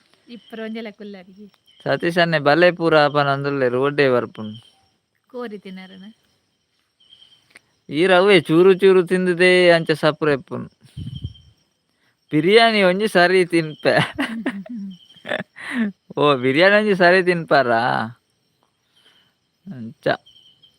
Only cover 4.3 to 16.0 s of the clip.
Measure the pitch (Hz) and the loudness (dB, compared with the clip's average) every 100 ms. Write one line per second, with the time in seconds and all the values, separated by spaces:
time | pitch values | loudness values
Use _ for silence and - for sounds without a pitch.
4.3 | 101 107 110 _ _ _ _ _ _ _ | -12 -14 -16 _ _ _ _ _ _ _
5.3 | 247 240 208 196 185 185 190 196 _ _ | -14 -14 -14 -18 -20 -20 -20 -20 _ _
6.3 | _ _ _ _ _ _ _ _ _ _ | _ _ _ _ _ _ _ _ _ _
7.3 | _ _ _ _ _ - 143 190 180 202 | _ _ _ _ _ -10 -2 2 4 4
8.3 | 185 143 160 190 185 196 185 175 185 180 | 4 4 2 2 2 2 2 2 -2 -2
9.3 | 170 180 180 180 165 165 156 156 147 151 | 0 2 4 4 2 0 -2 -2 0 -2
10.3 | 135 - 123 117 _ _ - - - - | -2 -4 -12 -12 _ _ -16 -16 -14 -16
11.3 | - _ _ _ _ _ _ _ _ - | -18 _ _ _ _ _ _ _ _ -6
12.3 | 151 165 220 226 214 185 185 214 175 175 | -2 2 4 4 2 2 0 0 2 2
13.3 | 185 175 165 156 147 139 120 - - 262 | 2 2 0 -2 -4 0 0 -2 -6 -8
14.3 | 226 202 196 190 233 196 180 _ _ - | -6 -8 -10 -12 -14 -14 -16 _ _ -10
15.3 | - - - - 269 208 - | -10 -10 -16 -10 -6 -6 -8